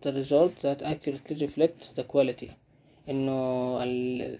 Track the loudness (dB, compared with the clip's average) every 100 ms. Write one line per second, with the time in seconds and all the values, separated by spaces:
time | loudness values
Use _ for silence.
0 | -2 -2 4 6 4 2 -2 -2 -4 -4
1 | -4 -6 -6 -4 -4 2 2 2 -12 -10
2 | 0 2 2 0 -10 -16 _ _ _ _
3 | -6 -2 0 0 0 0 -2 -2 -2 -2
4 | -2 -4 -6